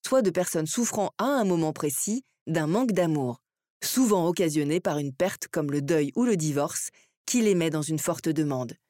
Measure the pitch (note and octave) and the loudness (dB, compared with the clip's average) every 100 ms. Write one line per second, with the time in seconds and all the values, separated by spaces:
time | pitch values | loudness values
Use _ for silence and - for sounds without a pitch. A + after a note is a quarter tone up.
0 | - C4 G3+ E3+ F3+ E3+ D#3 - A#3 - | 2 2 4 2 0 -2 -2 -2 -2 -2
1 | G3 - A#3 C#4 G3+ F3 D#3+ - D3 C#3 | -4 -2 0 2 2 2 0 0 -4 -2
2 | - A3+ - _ - D#3+ D#3 F#3+ B3+ F#3+ | -2 -4 -6 _ -4 -2 0 0 0 2
3 | F3 D3+ B2+ A#2+ _ _ _ _ - - | 2 0 -2 -6 _ _ _ _ -4 2
4 | B3+ G3+ E3+ F3 E3+ D3+ C#3+ E3 F#3+ D3 | 4 4 2 2 0 2 0 0 0 -2
5 | C#3+ C3 F3+ - - - D3 C#3+ C#3 E3 | -4 -2 -4 -2 -8 -4 -2 -2 0 0
6 | C#3+ - B3 G3 D#3 C#3+ D3+ - - _ | 0 0 0 2 0 0 -2 -4 -10 _
7 | _ _ - B3 A3 F#3 E3 D#3 D3+ D#3 | _ _ -2 2 4 4 2 0 -2 -2
8 | - D#3 E3 D#3 D3+ D3 - - _ | -2 -2 -2 0 0 -2 -6 -10 _